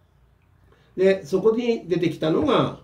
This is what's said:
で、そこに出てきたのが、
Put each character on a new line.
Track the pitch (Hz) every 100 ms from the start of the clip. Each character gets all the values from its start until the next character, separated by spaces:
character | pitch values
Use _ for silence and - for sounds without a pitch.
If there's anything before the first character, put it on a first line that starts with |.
| _ _ _ _ _ _ _ _ _ -
で、 | 190 190 151
そ | 190
こ | 214 226
に | 240 226 165
出 | 170
て | 165
き | -
た | 156
の | 165 151
が、 | 156 135 -